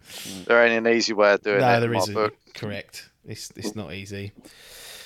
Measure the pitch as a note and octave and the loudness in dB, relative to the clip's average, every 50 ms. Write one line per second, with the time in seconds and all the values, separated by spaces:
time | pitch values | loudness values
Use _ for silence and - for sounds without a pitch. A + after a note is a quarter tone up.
0 | _ - - - - - G2 F#2+ F2+ - A#2+ A#2+ A#2+ A#2 A2+ A2+ A2+ A#2 A#2 A#2 | _ -18 -16 -14 -14 -12 -12 -10 -2 2 4 6 6 6 4 2 2 4 2 2
1 | - A2 A2 G2+ G#2 G2+ G2+ F#2+ - G#2+ G#2 G2 C3 B2 A#2 A#2 A#2 A#2 A#2 G2 | 2 0 2 4 4 4 4 4 2 0 0 2 4 4 4 4 2 2 2 0
2 | F#2 G#2 G2+ G#2+ G#2+ G#2 - _ _ _ - - - G#2+ G2+ G2 - _ - - | 0 0 0 -2 -2 -2 -2 _ _ _ -16 -12 -10 -8 -8 -10 -12 _ -16 -18
3 | - - _ _ _ - A2 - - - - - - G#2 G#2 A2 G2+ C#2+ E2+ G2 | -18 -20 _ _ _ -16 -14 -14 -14 -16 -14 -10 -10 -8 -8 -8 -10 -10 -10 -12
4 | G2 G2 G2+ G2+ G2+ G2 - - - - - - - - - - - - - - | -12 -10 -10 -10 -10 -10 -12 -16 -20 -20 -20 -20 -20 -20 -20 -20 -18 -18 -18 -18
5 | - | -20